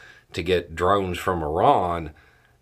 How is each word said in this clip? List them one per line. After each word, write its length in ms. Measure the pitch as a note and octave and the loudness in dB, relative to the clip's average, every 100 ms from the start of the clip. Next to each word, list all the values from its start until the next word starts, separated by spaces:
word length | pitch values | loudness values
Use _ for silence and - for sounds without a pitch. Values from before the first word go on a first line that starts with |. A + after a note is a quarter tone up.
| - - _ | -20 -20 _
to 80 | - | -6
get 320 | E2+ F2+ - | -2 -2 -2
drones 420 | E2 F2+ G2+ F#2+ E2+ | -2 2 2 0 -4
from 240 | - F2 | -4 -2
Iran, 680 | D2+ E2 E3 B2+ F2+ E2+ D2+ - _ _ _ _ | -2 2 4 4 2 -4 -8 -14 _ _ _ _